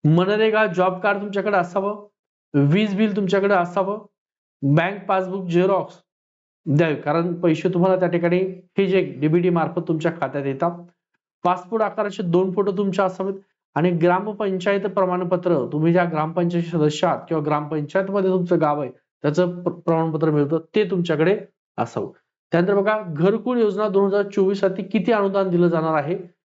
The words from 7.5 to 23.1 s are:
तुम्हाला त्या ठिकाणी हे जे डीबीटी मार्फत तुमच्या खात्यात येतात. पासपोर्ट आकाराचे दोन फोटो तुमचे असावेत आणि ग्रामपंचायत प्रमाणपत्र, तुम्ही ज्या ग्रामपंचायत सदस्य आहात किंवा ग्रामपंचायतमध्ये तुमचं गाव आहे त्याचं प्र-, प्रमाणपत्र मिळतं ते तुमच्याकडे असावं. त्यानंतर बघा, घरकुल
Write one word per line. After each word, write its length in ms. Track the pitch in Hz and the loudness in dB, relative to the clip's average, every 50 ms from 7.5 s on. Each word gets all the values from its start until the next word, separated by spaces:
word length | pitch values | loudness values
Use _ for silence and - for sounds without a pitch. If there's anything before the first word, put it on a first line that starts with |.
| 160 156 - 185 | 0 2 0 -2
तुम्हाला 280 | 175 175 175 190 185 | 0 2 2 2 2
त्या 120 | 180 180 175 | 2 2 0
ठिकाणी 300 | 175 170 170 170 175 180 190 185 - - - _ _ - | 0 0 0 2 0 0 0 -2 -6 -12 -18 _ _ -2
हे 80 | 196 | 0
जे 180 | 180 190 185 165 | 2 2 0 0
डीबीटी 460 | 143 123 123 143 156 156 180 175 180 | -2 -4 -2 -2 2 2 2 2 2
मार्फत 300 | 175 170 160 147 - 175 156 - | 2 2 0 -2 -4 -6 -4 -2
तुमच्या 240 | 160 156 156 170 165 - | -4 -2 -2 -4 -4 -2
खात्यात 260 | - 135 139 143 139 | -6 -4 -4 -6 -4
येतात. 240 | 139 135 135 170 175 175 175 175 - _ _ _ _ _ _ _ _ _ _ - | -4 -4 -2 -2 -4 -4 -6 -16 -20 _ _ _ _ _ _ _ _ _ _ -2
पासपोर्ट 380 | 180 180 185 - - 226 220 | -2 -2 -2 -4 -6 -2 -2
आकाराचे 400 | 220 - - 220 208 202 196 - | -2 -2 -2 -4 -4 -4 -4 -6
दोन 300 | 180 170 165 175 190 190 | -4 0 2 2 2 2
फोटो 200 | 180 202 196 202 | 0 0 0 0
तुमचे 300 | 190 190 208 196 175 190 | 0 0 -2 -2 0 0
असावेत 320 | 196 185 185 - 190 196 196 196 - _ _ _ _ _ _ | 0 0 -2 -4 -6 -6 -6 -8 -14 _ _ _ _ _ _
आणि 160 | 147 160 180 | 2 2 2
ग्रामपंचायत 920 | 175 160 165 175 175 190 208 214 208 208 220 196 190 185 175 202 202 202 | 2 2 2 2 2 2 -2 -6 -6 -4 -4 -4 -4 -2 0 0 0 0
प्रमाणपत्र, 880 | 190 208 196 202 190 180 180 180 185 170 180 175 175 185 170 143 120 123 | 0 -2 0 0 0 0 0 -2 0 -2 -2 -2 0 0 0 0 0 -2
तुम्ही 200 | 143 151 156 170 | -2 0 2 4
ज्या 120 | 170 180 175 | 4 4 2
ग्रामपंचायत 580 | 175 160 156 156 160 160 180 175 170 175 170 | 2 0 -2 -4 -2 -2 -2 -2 0 0 -2
सदस्य 440 | 170 165 175 165 151 151 151 - - | -4 -2 0 0 0 0 2 2 0
आहात 120 | 170 143 - - - | 0 0 -2 -4 -4
किंवा 140 | 165 156 151 | -4 -2 0
ग्रामपंचायतमध्ये 840 | 160 151 151 151 147 160 156 147 139 - 190 190 196 196 202 190 190 | 0 -2 -2 -2 -4 -4 -6 -6 -2 -2 -2 -2 0 -2 0 0 2
तुमचं 300 | 185 185 175 175 180 160 | 0 0 2 2 2 2
गाव 200 | 156 147 147 147 | 2 2 0 -2
आहे 100 | 143 123 - _ _ _ _ _ | -4 -8 -10 _ _ _ _ _
त्याचं 400 | - 151 147 175 180 175 175 175 | -2 0 2 2 0 0 -2 -4
प्र-, 100 | 175 175 | -6 -6
प्रमाणपत्र 580 | 175 - - - 165 160 165 165 156 156 160 156 | -6 -4 -2 0 0 2 2 0 0 0 0 2
मिळतं 280 | 151 147 143 139 160 160 160 _ - | 2 2 2 2 0 -4 -4 _ 0
ते 160 | 214 214 175 | 0 0 2
तुमच्याकडे 500 | 196 180 175 170 160 143 160 175 202 220 - - _ _ _ _ _ - | 0 -2 0 0 0 2 2 2 2 0 -2 -14 _ _ _ _ _ -6
असावं. 340 | 113 - - 113 101 78 - _ _ _ _ _ _ _ | -6 -4 -4 -8 -8 -8 -10 _ _ _ _ _ _ _
त्यानंतर 220 | - 165 175 190 202 | 0 2 2 2 2
बघा, 280 | 202 196 214 214 214 208 | 2 2 0 -2 -2 -4
घरकुल 540 | 175 | -8